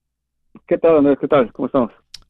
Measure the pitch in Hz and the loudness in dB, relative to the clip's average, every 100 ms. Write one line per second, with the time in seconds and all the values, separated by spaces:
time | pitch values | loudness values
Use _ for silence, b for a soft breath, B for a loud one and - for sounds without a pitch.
0 | _ _ _ _ _ _ _ 175 165 156 | _ _ _ _ _ _ _ -2 2 2
1 | 143 135 143 147 113 - 131 135 113 - | 2 0 0 0 -2 -6 -6 -4 -4 -8
2 | _ - | _ -20